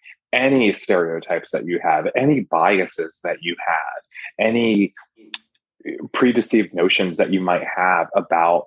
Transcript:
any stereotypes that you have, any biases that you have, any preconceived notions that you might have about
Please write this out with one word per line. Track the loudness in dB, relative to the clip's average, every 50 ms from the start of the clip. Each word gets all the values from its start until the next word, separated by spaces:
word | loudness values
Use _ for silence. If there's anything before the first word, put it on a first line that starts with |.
| -20 -20 -20 _ _ _ -2
any | 0 2 2 4 4 4 2 0
stereotypes | 0 0 0 0 2 0 0 -4 -6 -4 -4 -6 -6 -4 -6
that | -6 -6 -4
you | -4 -4 -2 0
have, | 0 0 0 0 -2 -2
any | 0 2 2 2 0
biases | 0 -2 0 2 2 2 2 2 0 -2 -4 -8 -8 -8 -10 _ -6
that | -6 -6 -6
you | -6 -8 -6 -6 -4
have, | -4 -4 -4 -4 -6 -12 -14 -16 _ -20 -18 -18 -10 -4 -2
any | 0 0 2 2 2 2 2 2 2 0 -2 -8 -20 _ _ -20 -20 -16 -16 -16 _ _ _ _ _ _ _ _ -12 -12 -12 -10 -10 -8 -2
preconceived | 2 2 2 4 2 0 2 2 0 0 0 0
notions | 0 0 2 2 0 0 -2 -2
that | -2 0 0 0
you | 0
might | 0 0 0 0 -2 -4 -2
have | 0 2 2 2 2 0 -2 -2
about | -4 -2 0 2 2 4 4 2 0 -2